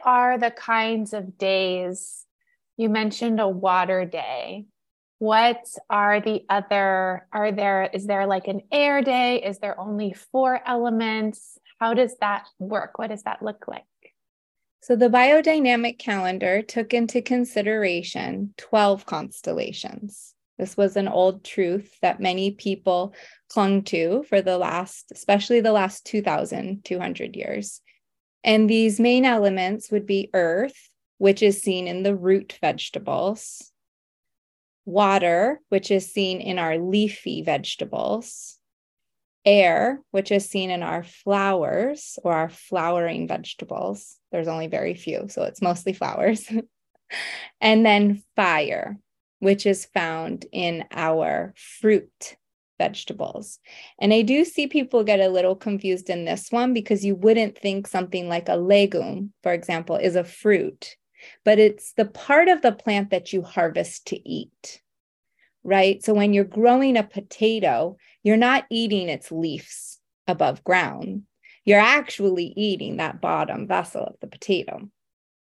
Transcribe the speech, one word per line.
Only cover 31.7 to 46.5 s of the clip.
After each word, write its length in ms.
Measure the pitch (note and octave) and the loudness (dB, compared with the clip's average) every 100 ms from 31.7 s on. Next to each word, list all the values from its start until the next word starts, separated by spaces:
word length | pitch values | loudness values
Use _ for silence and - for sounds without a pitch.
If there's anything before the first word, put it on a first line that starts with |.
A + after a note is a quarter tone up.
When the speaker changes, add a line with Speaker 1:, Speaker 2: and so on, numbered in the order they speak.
| F#3 F3+ | -4 -4
Speaker 2:
in 140 | F3+ | -4
the 120 | G3 G3 | -4 0
root 420 | F3+ G3 - - | 2 2 0 -4
vegetables, 1120 | D#3 - - - - C3+ F#3+ A3 - - - _ _ _ _ _ _ _ _ _ _ _ - | -4 -4 -8 -10 -6 -4 -4 -6 -12 -18 -20 _ _ _ _ _ _ _ _ _ _ _ -4
water, 760 | F#3 G3 G3 F3 E3+ A3+ D4+ _ | 2 4 4 4 2 2 -2 _
which 240 | G3 - | -2 2
is 220 | G3 F#3+ | 0 0
seen 260 | G#3 F#3+ F#3 | -4 -2 -4
in 180 | F#3+ F3+ | -4 -4
our 200 | E3 D#3+ | -2 -2
leafy 640 | F3+ G#3 G#3 G3 - D#3+ | 0 0 0 -4 -10 -6
vegetables, 1160 | D#3+ C#3+ - - - - A1+ A3 A#3+ - - - _ _ _ _ _ _ _ _ | -2 -4 -4 -8 -6 -4 -4 -4 -8 -18 -20 -20 _ _ _ _ _ _ _ _
air, 580 | G#3 G3+ F3+ E3 A#3 C#4 _ | 6 6 6 4 2 -2 _
which 200 | G3 G3 | -4 0
is 180 | G3+ G3 | 0 0
seen 220 | G3 F#3 | -4 -4
in 120 | F3 | -4
our 200 | E3 E3 | -4 -6
flowers 1120 | F3 - G3 G3+ G3 F#3+ D3 E3+ B3 D4 - - | -8 -8 -2 0 2 0 0 0 -2 -4 -12 -6
or 100 | F3+ | -2
our 160 | D#3+ E3 | 0 -2
flowering 800 | - - F3+ E3 F3 E3+ E3 E3 | -8 -6 -2 0 0 -2 -4 -6
vegetables. 880 | E3 E3 - - - F#3 G3+ - - _ | -6 -8 -14 -10 -6 -6 -8 -14 -20 _
There's 160 | F3 E3 | -6 -6
only 200 | D#3+ E3 | -6 -6
very 260 | F3 E3+ | -4 -4
few, 340 | F3 - - G3+ | -6 -8 -8 -8
so 160 | - | -6
it's 180 | - - | -6 -2
mostly 320 | F3+ F3 G3 | -2 -2 -4
flowers. 560 | F#3+ D3+ - G3 A3 - | -6 -6 -2 0 0 -4